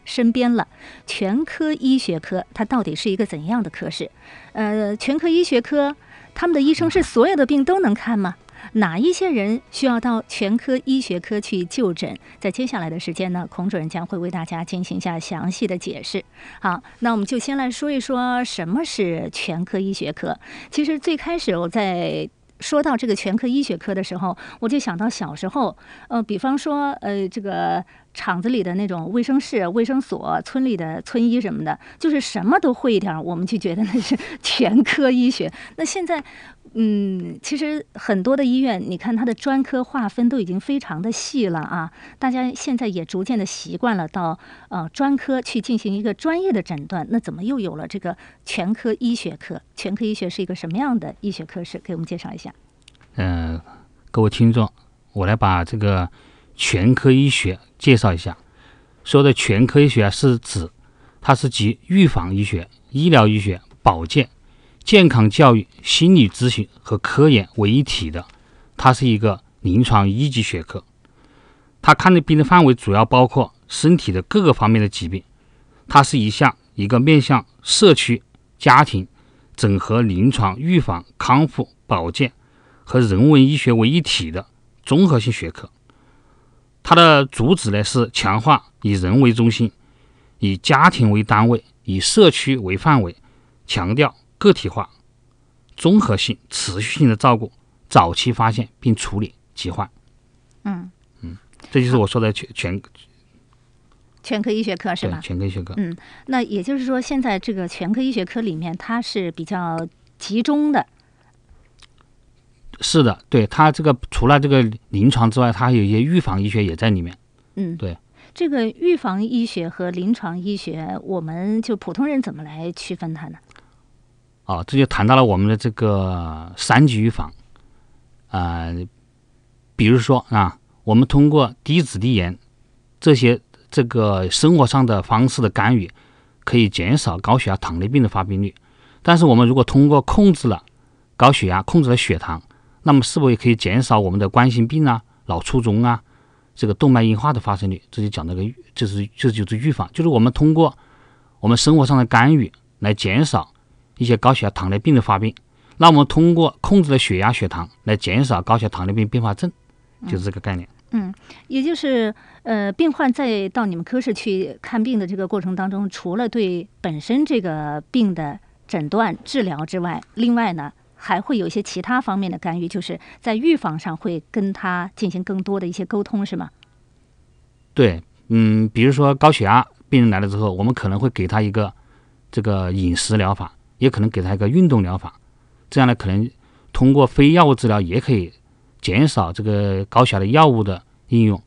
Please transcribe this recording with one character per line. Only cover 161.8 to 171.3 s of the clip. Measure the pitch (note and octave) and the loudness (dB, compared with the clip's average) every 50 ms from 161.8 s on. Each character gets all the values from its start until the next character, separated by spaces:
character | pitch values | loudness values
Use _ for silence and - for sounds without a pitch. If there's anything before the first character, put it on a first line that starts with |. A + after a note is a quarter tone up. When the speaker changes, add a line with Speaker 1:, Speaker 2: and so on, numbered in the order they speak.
| - C#4 C4 A#3 A3 G#3+ G#3+ _ _ _ - - | -2 -2 0 0 0 -2 -4 _ _ _ -20 -14
Speaker 1:
呃， | - - A3+ G#3 G3+ G3+ | -6 -4 -4 -2 -2 -4
病 | G3 - E4 D#4+ | -2 0 0 0
患 | C4+ - D4+ C4 A#3+ | 0 0 0 -2 0
在 | - C#4 A#3+ A3 G3+ G3 F#3+ | 0 -2 -2 -2 -2 -4 -4
到 | - B3+ A3 | -4 -4 -4
你 | G3+ F3 | -4 -4
们 | E3+ E3+ | -6 -8
科 | - B3+ B3+ | -6 -6 -4
室 | B3+ B3+ | -4 -4
去 | G#3 - - A3 F#3+ F#3 F#3 C#3 - - | -6 -4 -4 -4 -4 -4 -4 -6 -10 -14
看 | - - - A3+ | -14 -6 -4 -2
病 | A3 C4 B3 | -2 0 -2
的 | G#3 F#3+ | -2 -2
这 | F3 G3+ | -4 -6
个 | F#3+ F#3+ | -6 -6
过 | F3+ G#3+ G3 | -4 -4 -4
程 | E3 F#3 F#3 | -4 -4 -4
当 | F#3+ F#3 G3 | -4 -4 -4
中， | G3 F#3+ G3+ | -4 -4 -6
除 | F#3 - - - F3 F3+ | -6 -8 -8 -8 -6 -4
了 | A3+ B3 | -4 -4
对 | A3+ - A#3 G#3 F#3 F3+ F3 F3+ - _ _ | -4 -2 -2 -2 -2 -2 -6 -8 -10 _ _
本 | - F3+ D#3 D3 | -8 -6 -6 -6
身 | - - A#3 C#4 D4+ | -4 -2 0 0 0
这 | - D4 A3+ | 0 0 -2
个 | F#3 F3 D#3 D#3 D3+ D3 D3 D3 - _ | -2 -4 -6 -6 -6 -6 -8 -8 -10 _
病 | - B3 A3 G3 F3 | 0 0 0 0 0
的 | E3+ D#3 C#3+ C#3+ - _ _ _ _ _ | -4 -6 -8 -8 -12 _ _ _ _ _
诊 | - A3 E3+ D3+ D3 | -8 -6 -6 -4 -2
断、 | F#3 A3 A3+ F#3+ E3 - - | -2 0 0 -2 -4 -8 -12
治 | - - C4+ G#3 | -8 -4 -4 -4
疗 | F#3 D3 D3 D#3 | -4 -4 -8 -10
之 | - - F#3 | -8 -6 -6
外， | F3 F3 D#3 - - _ - | -6 -6 -8 -10 -12 _ -6
另 | G#3+ A#3+ A#3+ A#3+ | -4 -2 0 0
外 | A#3 A3+ G3 E3+ | 0 0 -2 -4
呢， | D#3 C#3+ D3 - _ _ _ _ | -6 -10 -12 -16 _ _ _ _
还 | _ - - F#3+ F3+ | _ -6 -4 -4 -4
会 | - - | -2 -4